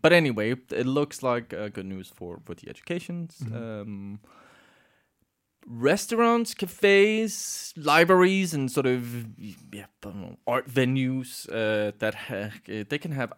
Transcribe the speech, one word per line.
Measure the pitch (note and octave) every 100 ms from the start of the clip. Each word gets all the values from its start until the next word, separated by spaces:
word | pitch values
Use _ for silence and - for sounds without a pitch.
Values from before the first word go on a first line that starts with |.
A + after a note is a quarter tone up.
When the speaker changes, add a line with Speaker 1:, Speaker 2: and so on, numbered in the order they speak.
Speaker 1:
but | D#3
anyway, | F3 D3+ A2 G#2+ B2 -
it | - B2
looks | C3+ D3 -
like, | C3 A#2+ A#2
uh, | E2 G#2
good | G#2 F#2+
news | F#2+ F#2
for, | - F2 E2+
for | -
the | F2 -
educations. | - - F3 E3+ F3 E3 -
Speaker 2:
Mm-hmm. | A#2 A2+
Speaker 1:
Um, | A2+ G#2+ G#2 G2+ G2+ G#2 - - - _ _ _ _ _ _ _ _ _ _ _ -
restaurants, | A#2 C3 G3 - A3+ A#3 A#3 A3+
cafes, | - F#3 - G3+ G3 G#3 A3 A3 - - - - -
libraries, | D3+ D3+ E3+ F#3 F3+ F#3+ F#3
and | D#3 C3+
sort | D3 C3
of, | B2+ A#2+ A#2+ A2+ -
yeah, | G#2 F#2 C#2 G2+
I | G2+ _
don't | G2+ G2
know, | F2 - -
art | B2 B2+
venues, | B2+ B2+ C3 B2+ C3 B2+ - -
uh, | A2+ A2 G#2+ G#2 G2+
that | G#2+
ha-, | G#2+ - A2 G#2 - -
uh, | G#2+ G#2
they | D3+
can | F3
have | C#3 A#2+